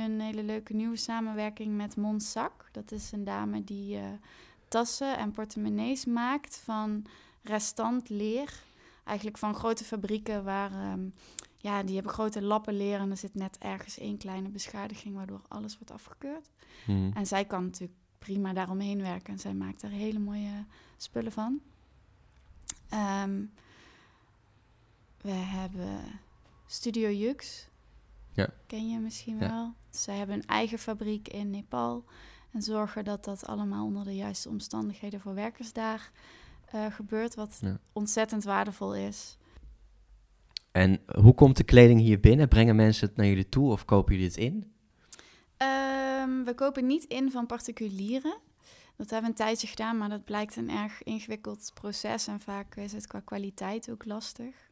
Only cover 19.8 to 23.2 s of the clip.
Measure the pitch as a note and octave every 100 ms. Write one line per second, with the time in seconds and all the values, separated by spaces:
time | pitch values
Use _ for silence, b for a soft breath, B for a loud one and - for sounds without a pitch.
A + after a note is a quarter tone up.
19.8 | G#3 G3+ G#3+ G#3+ G3+ G#3 G#3 G3+ G#3 b
20.8 | b - - A#3 A3+ G#3+ A3 C#4+ - -
21.8 | _ - _ - - - - - - -
22.8 | - G#3+ G3+ G3